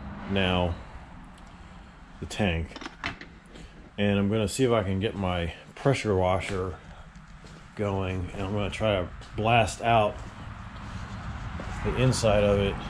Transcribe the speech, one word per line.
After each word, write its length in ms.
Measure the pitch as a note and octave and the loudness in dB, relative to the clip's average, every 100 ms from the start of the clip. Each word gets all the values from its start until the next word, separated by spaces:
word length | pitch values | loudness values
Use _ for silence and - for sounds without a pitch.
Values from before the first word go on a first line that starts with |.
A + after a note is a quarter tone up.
| - - - | -12 -10 -2
now, 460 | G2 F#2 F2+ F2 F2 - - - - - - - - - - - - - - | 2 4 4 2 -2 -10 -16 -18 -18 -18 -20 -20 -20 -18 -18 -20 -20 -20 -14
the 60 | F#2 | -10
tank, 420 | - G2+ E2 E2 - - - - - - - - - - - - - | 0 2 2 -4 -10 -14 -10 -10 -10 -16 -20 -20 -18 -18 -18 -14 0
and 220 | G#2 G2+ | 2 4
I'm 100 | G2+ | 2
gonna 180 | A2 G2+ | 2 0
see 160 | - | 2
if 80 | B2+ | 4
I 120 | A#2 | 4
can 160 | G2 F#2+ | 2 0
get 160 | G#2+ - | 0 0
my 380 | F#2 F2+ E2+ - - | 0 0 -2 -6 -18
pressure 420 | - C#3 C3 G#2+ F#2 | 0 2 2 2 2
washer 600 | F#2 F#2+ - G2 F#2 D#2+ - - - - - - - - - - | 4 2 0 -4 -4 -8 -16 -18 -18 -20 -20 -20 -18 -20 -18 -4
going, 540 | G2+ G2 F#2 F#2 E2+ | -2 0 -2 -2 -6
and 100 | G2+ | -6
I'm 100 | F#2+ | -4
gonna 160 | G#2 G2 | -2 -2
try 320 | - A2 G2 | 0 2 2
to 80 | E2 - - - | 0 -8 -10 0
blast 460 | G#2+ A#2 A2+ - | 4 4 4 0
out 340 | A#2 A#2 G#2 - - - - - - - - - - - - - - - - - | 4 4 4 -2 -12 -12 -14 -12 -14 -12 -12 -10 -10 -10 -10 -10 -8 -8 -8 -4
the 120 | G#2 F#2+ | -2 2
inside 480 | B2+ A2 A2+ G#2 | 4 6 6 6
of 160 | G#2 G2+ | 6 6
it. 160 | G2+ - | 4 0